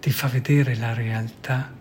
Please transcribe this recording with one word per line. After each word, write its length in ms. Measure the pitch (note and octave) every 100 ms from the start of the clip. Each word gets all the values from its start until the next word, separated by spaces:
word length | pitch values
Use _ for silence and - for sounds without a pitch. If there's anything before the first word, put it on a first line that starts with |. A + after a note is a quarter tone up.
ti 100 | -
fa 160 | C3+ C#3+
vedere 480 | B2 - C#3+ C3
la 200 | A#2 A#2
realtà 760 | A2+ A2+ A2 A2+ - - C3 C3+ C3